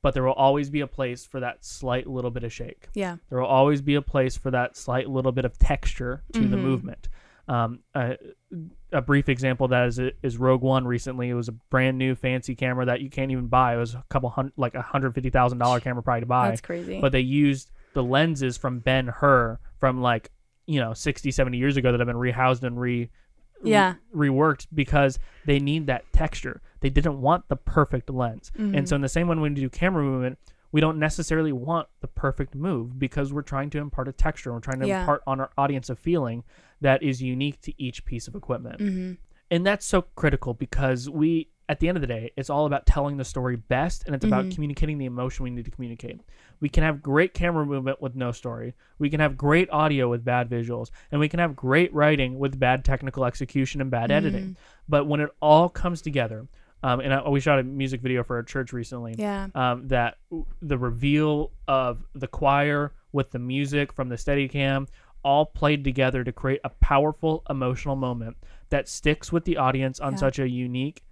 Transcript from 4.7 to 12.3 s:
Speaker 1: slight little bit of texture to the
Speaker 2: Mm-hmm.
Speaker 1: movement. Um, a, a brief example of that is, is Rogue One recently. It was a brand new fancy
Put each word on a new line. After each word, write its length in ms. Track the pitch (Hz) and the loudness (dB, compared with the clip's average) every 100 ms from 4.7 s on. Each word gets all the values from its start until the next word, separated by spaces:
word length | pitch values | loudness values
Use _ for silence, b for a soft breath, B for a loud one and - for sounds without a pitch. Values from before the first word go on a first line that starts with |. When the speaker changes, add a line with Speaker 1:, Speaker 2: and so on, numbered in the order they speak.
| - | -6
Speaker 1:
slight 320 | - 127 135 | -4 -2 -2
little 240 | 131 131 | 0 0
bit 120 | 127 | 0
of 140 | 127 - | -2 4
texture 640 | - 143 - - 123 131 - | 4 4 0 -2 -6 -8 -6
to 60 | 226 | 0
the 60 | 208 156 | 2 2
Speaker 2:
Mm-hmm. 60 | |
Speaker 1:
movement. 440 | 131 131 - - - b b b - | 0 0 -4 -10 -10 b b b -4
Um, 300 | 120 117 120 _ | -2 -2 -4 _
a, 220 | 143 123 127 - - _ 175 160 - - | -4 -2 -4 -10 -20 _ -14 -14 -18 -4
a 80 | 147 | -4
brief 280 | 123 143 139 | 4 4 4
example 360 | 127 131 123 | 2 0 0
of 60 | 131 | 2
that 180 | 127 123 | 4 2
is, 100 | 117 127 - | 0 -4 -4
is 140 | 135 117 | -6 0
Rogue 240 | 127 131 | 2 4
One 220 | 131 131 123 | 4 2 0
recently. 440 | 120 131 127 123 | -4 -4 -6 -4
It 40 | |
was 140 | 120 117 | -4 -6
a 40 | |
brand 440 | 113 _ 131 131 131 | -10 _ 2 2 2
new 160 | 131 | 0
fancy 400 | 127 127 | 0 -2